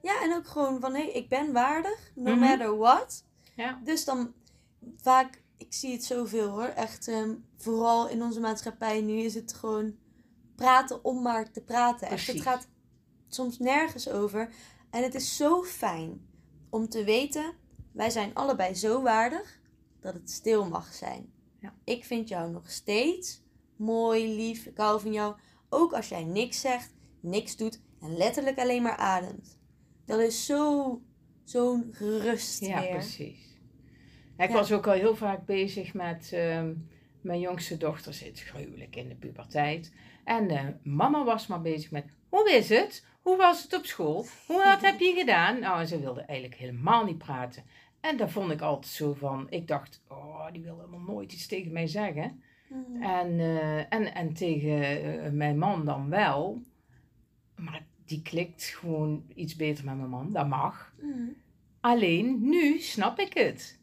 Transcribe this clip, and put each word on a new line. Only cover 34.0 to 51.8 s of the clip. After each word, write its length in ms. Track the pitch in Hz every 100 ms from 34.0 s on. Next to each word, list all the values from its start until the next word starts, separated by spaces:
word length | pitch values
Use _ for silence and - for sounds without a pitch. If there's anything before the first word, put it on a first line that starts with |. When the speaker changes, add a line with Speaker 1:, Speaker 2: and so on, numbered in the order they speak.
| - - - -
Speaker 2:
Ja, 60 |
ik 60 | 185
Speaker 1:
Ja. 60 | 226
Speaker 2:
was 160 | 202
ook 160 | 208 208
al 60 |
heel 220 | 190 214 214
vaak 300 | 202 190 -
bezig 480 | 196 190 202 180
met, 360 | 190 175 170 -
ehm, 400 | 175 170 165 165 160 - - _ _
mijn 180 | 180 175
jongste 380 | 180 175 - 165
dochter 360 | 156 147 -
zit 260 | - - -
gruwelijk 560 | - 151 143 - - -
in 120 | 127
de 60 | 127
puberteit. 760 | - 123 120 151 147 165 165 - - -
En, 260 | - 226 202
eh, 180 | 147 139 -
mama 400 | 147 143 247 302
was 240 | 247 220 -
maar 140 | 175
bezig 300 | 165 156 156
met, 140 | 147 - _ _
"Hoe 220 | 370 427
is 180 | 269 -
het? 360 | 214 415 - _ _
Hoe 160 | 359 370
was 260 | 359 349
het 120 | - 359
op 100 | -
school? 400 | - 156 165 226 - -
Hoe, 160 | 349
wat 180 | 392 392
heb 180 | - 208
je 140 | 359 359
gedaan?" 420 | 269 180 180 247
Nou, 200 | 190 175
en 80 | 165
ze 120 | 165
wilde 220 | 135 123
eigenlijk 380 | - 135 127 -
helemaal 460 | 127 123 160 233 208
niet 120 | 165
praten. 460 | - 131 123 - - - _ _
En 160 | 311 269
dat 140 | 214
vond 200 | 214 185
ik 100 | 156
altijd 320 | 151 143 -
zo 200 | - 147
van, 340 | 143 143 135 135
ik 180 | 170 165
dacht, 360 | 143 - - _
"Oh, 440 | 139 147 156 156
die 100 | 170
wil 140 | 165 165
helemaal 220 | 175 175 180 208
nooit 180 | 202
iets 140 | - -
tegen 240 | 190 170
mij 160 | 165